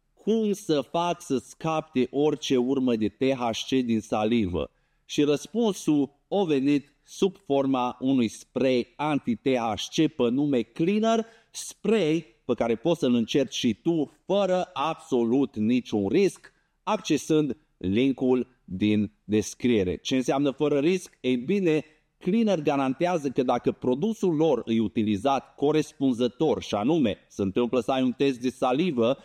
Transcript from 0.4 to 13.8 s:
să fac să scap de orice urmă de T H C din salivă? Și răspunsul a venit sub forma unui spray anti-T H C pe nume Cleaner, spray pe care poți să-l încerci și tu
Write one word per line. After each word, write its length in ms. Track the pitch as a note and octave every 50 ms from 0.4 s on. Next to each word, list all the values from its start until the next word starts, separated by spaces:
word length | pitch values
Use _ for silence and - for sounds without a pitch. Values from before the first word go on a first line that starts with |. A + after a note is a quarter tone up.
| A3 G#3 G3
să 280 | - - - D#3 C#3+ B2+ -
fac 300 | - E3+ F3 F3 E3 -
să 160 | - - C#3 B2
scap 560 | - - - - - D#3+ D#3+ D#3+ D3+ - -
de 140 | C3 A#2+ -
orice 460 | - C#3 D3 D3+ D3+ C#3 - - C3+ B2
urmă 380 | A#2+ B2+ C#3 C3+ C3 B2+ A#2+
de 120 | A2 A2 G2
T 160 | - - C3+
H 260 | C3 C3+ B2 B2 A#2
C 200 | A2 - - -
din 320 | C3 C3 B2+ A2+ A2+ A2
salivă? 680 | - - B2+ G#2+ G#2+ A2 A#2+ A#2 G#2 F2 F2 D#2+ C2+ - _ _ _ _ _ _ _
Și 180 | - - D3 D3
răspunsul 840 | C#3+ D3 C#3 - - - A3+ A#3+ G#3+ F#3 - - E3 D3+ C#3+ C3+ - - _ _ _
a 140 | E3+ G3+ G3
venit 520 | D#3+ D3 C3+ C3 C#3+ D3 C#3 - _ _ _ _
sub 320 | - - - F#3+ F#3+ F#3 - _
forma 520 | - C#3 C#3 C#3 C3+ C3+ B2+ B2 B2 - -
unui 280 | C3 C3 C3+ B2+ A#2 G#2
spray 680 | - - - _ - B2+ B2 C3 C3 A#2+ A2+ - _
anti-T 520 | - C#3+ D#3 D3 C3+ - B2+ A#2 - - C3+
H 260 | C3 A#2+ A2+ A2+ G#2 G2 - - -
C 120 | - D#3 D3+
pe 220 | - - B2 A#2
nume 320 | A#2+ C#3 D3 D3 C3+ A#2+
Cleaner, 640 | A2 - _ - E3 F3+ G#3 G#3+ A3 A3+ A3+ A3+ A3+ - - _ _ _
spray 880 | - - - - - - - - D#3 G#3+ E3 D3+ D#3+ E3+ - - _ _ _
pe 80 | - A#2+
care 220 | - A#2+ A#2 A2+
poți 240 | - - E3 E3+ -
să-l 140 | - B2+ B2
încerci 420 | A#2+ A2 - - D3 C3 A2+ -
și 180 | - - A#2+ G#2
tu 440 | -